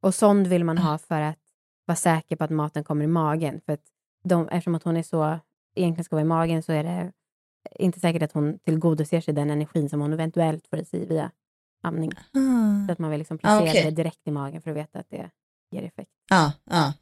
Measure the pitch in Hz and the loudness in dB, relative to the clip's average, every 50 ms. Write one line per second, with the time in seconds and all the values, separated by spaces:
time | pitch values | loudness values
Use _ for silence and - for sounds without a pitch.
0 | - 190 185 - 220 208 202 202 190 180 185 175 170 165 160 170 180 156 151 160 | -2 0 2 4 4 4 6 6 4 2 2 2 2 0 0 0 0 0 -2 -4
1 | - - 170 151 151 151 156 _ _ _ _ _ _ _ _ _ - - 170 - | -4 -4 -4 -2 -2 -4 -6 _ _ _ _ _ _ _ _ _ -6 -4 -4 0
2 | - 175 160 160 - - 170 - 156 156 160 156 151 151 - 151 151 - 151 151 | 2 2 2 2 0 -4 -4 -4 -2 -2 0 -2 -2 -2 -4 -6 -4 -2 -2 0
3 | 151 156 170 170 156 151 151 160 160 143 156 165 - - 151 - _ _ _ _ | 0 2 2 2 2 2 0 0 -2 -4 -6 -6 -6 -6 -6 -6 _ _ _ _
4 | _ _ _ _ - 180 180 170 165 - - 175 - 180 170 160 - 170 165 165 | _ _ _ _ -2 0 2 2 2 0 -2 -4 -2 -2 -2 -2 0 -2 -2 -2
5 | 160 - - 160 151 151 160 160 - _ _ _ _ _ - - 185 170 160 170 | -2 -2 -2 -2 0 0 -2 -4 -8 _ _ _ _ _ -4 -2 0 0 0 -2
6 | 165 - 160 156 151 160 165 165 165 165 165 160 156 - 165 151 151 170 175 180 | -4 -4 -2 0 0 2 2 2 2 0 0 -2 -2 -2 -2 -2 -2 -2 -4 -6
7 | 175 180 - _ _ _ _ _ _ _ _ _ - - - - 190 180 170 - | -6 -8 -10 _ _ _ _ _ _ _ _ _ -20 -16 -6 -2 0 0 0 0
8 | - 170 165 165 156 151 - 151 147 151 156 - - - 160 160 160 170 160 151 | 0 0 0 0 -2 -2 0 0 0 0 -2 -4 -2 0 0 2 2 2 2 2
9 | 151 - - 165 - - 151 143 147 147 147 147 151 151 - 170 147 139 151 147 | 0 0 0 -2 0 0 -2 0 0 0 0 -2 -2 -2 -2 -2 -2 0 -2 -2
10 | 143 147 156 160 160 160 - 175 165 160 156 160 _ - - 156 160 - - 175 | -2 -2 -2 -2 -2 -2 0 0 0 0 0 -4 _ -8 -8 -8 -8 -6 -6 -8
11 | 180 - 165 156 147 170 - _ _ _ _ _ _ _ _ _ - 170 165 165 | -4 -2 -2 -2 -2 -4 -10 _ _ _ _ _ _ _ _ _ -8 -6 -4 -4
12 | 160 160 - - - _ - 269 269 262 254 240 220 208 202 202 202 196 170 - | -4 -4 -6 -10 -12 _ -2 0 2 4 4 4 4 4 2 2 0 -2 -4 -4
13 | 170 156 151 147 156 - 160 156 - 202 214 214 175 160 156 175 165 156 156 165 | -2 -4 -4 -4 -4 -6 -8 -2 4 4 6 6 6 4 4 4 4 2 2 0
14 | 160 165 - _ - 160 147 143 139 139 151 165 - 160 151 147 151 - - - | -2 -4 -4 _ -6 -4 -4 -4 -4 -6 -10 -10 -10 -8 -6 -6 -8 -10 -12 -16
15 | - - - - 175 175 _ _ _ _ _ _ _ - - 190 190 175 - - | -14 -12 -12 -12 -12 -14 _ _ _ _ _ _ _ -14 -12 -10 -10 -10 -12 -14
16 | - _ _ _ _ - 190 180 156 143 147 - _ - - 165 151 135 147 - | -18 _ _ _ _ 2 4 4 4 2 0 -6 _ -2 0 0 2 0 -2 -8